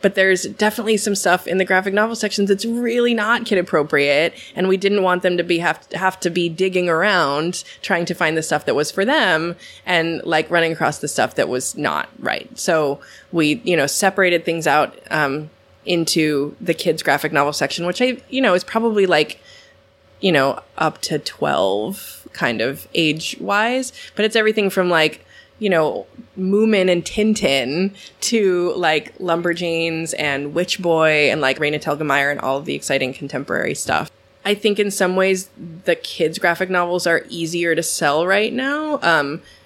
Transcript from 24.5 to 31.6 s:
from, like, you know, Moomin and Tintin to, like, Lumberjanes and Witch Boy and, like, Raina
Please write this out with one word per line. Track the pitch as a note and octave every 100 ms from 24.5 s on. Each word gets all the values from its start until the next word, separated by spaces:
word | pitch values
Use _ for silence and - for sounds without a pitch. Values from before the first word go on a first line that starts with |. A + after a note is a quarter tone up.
| A3 G3
from, | F#3+ F3+
like, | E3+ D#3 - _ - - _
you | G#3
know, | E3+ D#3 G2 - - - -
Moomin | F#3 G3+ A3 G#3 F#3
and | F3
Tintin | E3+ - G#3+ G#3+ E3 C3+ B2 D3+ G3 - - _
to, | - A#3 G3 F3+ F3
like, | E3 E3+ D#3 D3+ -
Lumberjanes | F3+ E3+ F3 E3+ F3 E3 E3 D#3+ D#3+ -
and | D3+ C#3 C#3+
Witch | E3 F3+ -
Boy | F3 D#3+ D#3+ D3+ C#3+
and, | C#3
like, | C3+
Raina | C3+